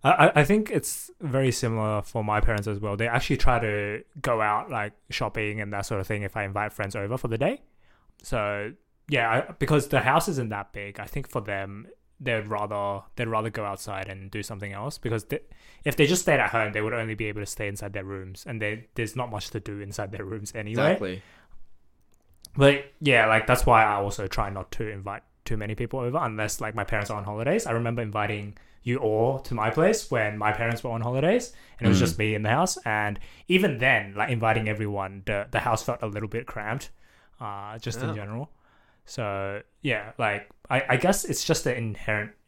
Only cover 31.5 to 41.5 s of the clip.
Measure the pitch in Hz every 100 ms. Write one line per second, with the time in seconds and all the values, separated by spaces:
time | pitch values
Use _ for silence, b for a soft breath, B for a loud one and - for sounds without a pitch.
31.5 | B B B 113 95 87 85 107 104 107
32.5 | 123 185 - - 107 104 104 B B B
33.5 | 185 190 123 127 120 101 101 110 120 113
34.5 | 110 107 107 104 101 95 98 98 101 101
35.5 | 110 120 110 - 120 110 104 107 117 -
36.5 | - 104 123 - b b b b _ 107
37.5 | 101 101 110 120 113 123 107 101 113 147
38.5 | b b b b b - - 107 98 98
39.5 | 101 - _ 143 113 104 - 113 104 -
40.5 | - - 131 - 127 175 196 - - -